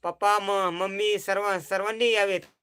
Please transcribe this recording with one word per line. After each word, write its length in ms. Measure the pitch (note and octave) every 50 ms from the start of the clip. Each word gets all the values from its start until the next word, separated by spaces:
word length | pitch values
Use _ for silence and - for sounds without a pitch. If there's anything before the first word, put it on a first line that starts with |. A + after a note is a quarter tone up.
| -
पप्पा, 360 | F3 E3+ - G3+ G#3 G#3 G3+
म-, 320 | G3 G3 G3+ G3 F#3+ F3+ E3+
मम्मी 460 | F3 F#3 G3 G3 G3 G#3+ G#3+ G#3 F#3+
सर्व, 400 | G3 - G3 G3 G#3 G#3 G3 F3+
सर्वांनी 520 | D3 - G3 F#3+ G3 G#3 A3 A3 A#3+ A#3
यावेत 300 | A3+ G#3+ G3+ G3 F#3+ F3 - - _ _